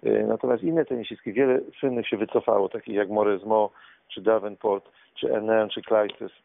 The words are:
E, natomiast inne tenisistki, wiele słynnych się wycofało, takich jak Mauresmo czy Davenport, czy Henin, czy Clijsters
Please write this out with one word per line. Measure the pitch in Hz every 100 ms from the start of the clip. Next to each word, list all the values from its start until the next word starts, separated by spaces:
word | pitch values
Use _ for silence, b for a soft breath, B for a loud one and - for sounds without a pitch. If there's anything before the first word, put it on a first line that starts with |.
E, | 113 107
natomiast | 107 110 131 120
inne | 175 165 151
tenisistki, | 123 110 113 -
wiele | 104 135 127 - -
słynnych | 139 123 113
się | 107
wycofało, | 107 120 - 107 98
takich | 117 - 101
jak | 98
Mauresmo | 107 104 101 101 110 104 B B B _
czy | -
Davenport, | 98 110 101 101 110 98 - b b -
czy | -
Henin, | 113 107 110 107
czy | -
Clijsters | - 110 107 - 104 _